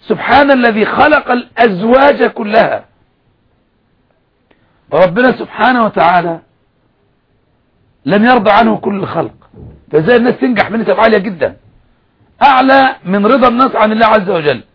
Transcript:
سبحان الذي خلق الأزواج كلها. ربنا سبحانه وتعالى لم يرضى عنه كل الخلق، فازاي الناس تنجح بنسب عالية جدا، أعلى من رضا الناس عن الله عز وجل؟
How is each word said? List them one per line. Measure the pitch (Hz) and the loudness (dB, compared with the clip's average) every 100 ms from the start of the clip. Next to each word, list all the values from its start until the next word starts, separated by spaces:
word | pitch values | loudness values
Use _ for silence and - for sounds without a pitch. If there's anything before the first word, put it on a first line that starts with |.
سبحان | - 202 - 247 285 | -6 -6 0 0 2
الذي | 269 240 220 | 2 0 0
خلق | 208 - 285 302 - | -2 0 0 0 -2
الأزواج | 247 240 - 240 180 220 254 285 214 | -6 -6 -2 0 0 0 2 2 2
كلها. | 254 - 208 220 190 104 - _ _ _ _ _ _ _ _ _ _ _ _ _ _ _ _ _ _ _ _ | -2 -4 -2 0 0 -4 -10 _ _ _ _ _ _ _ _ _ _ _ _ _ _ _ _ _ _ _ _
ربنا | 151 185 175 254 | 0 0 2 -2
سبحانه | - 220 - 220 247 | -2 -8 -4 -2 0
وتعالى | 220 - 165 180 170 165 _ _ _ _ _ _ _ _ _ _ _ _ _ _ _ _ | -2 0 0 0 -2 -8 _ _ _ _ _ _ _ _ _ _ _ _ _ _ _ _
لم | 131 196 | -4 0
يرضى | 233 247 202 | 2 2 2
عنه | 208 220 208 | 2 2 -2
كل | - | -6
الخلق، | 202 220 170 131 - _ - - - _ | -6 -6 -6 -8 -12 _ -20 -20 -20 _
فازاي | 147 160 - | -2 2 2
الناس | 240 - | 0 -2
تنجح | 262 220 - | -2 -2 -2
بنسب | 226 202 190 | -4 -2 0
عالية | 330 208 | 2 0
جدا، | 190 170 123 - _ _ _ _ _ _ _ _ | -2 -6 -6 -6 _ _ _ _ _ _ _ _
أعلى | 247 262 262 269 262 269 | 2 2 2 2 2 -2
من | 175 202 202 | -4 -2 0
رضا | 262 247 | 2 2
الناس | 240 254 240 | 2 -2 0
عن | 214 | 0
الله | 214 220 | 2 2
عز | 220 185 | 2 0
وجل؟ | 185 147 123 - | -2 -2 -4 -8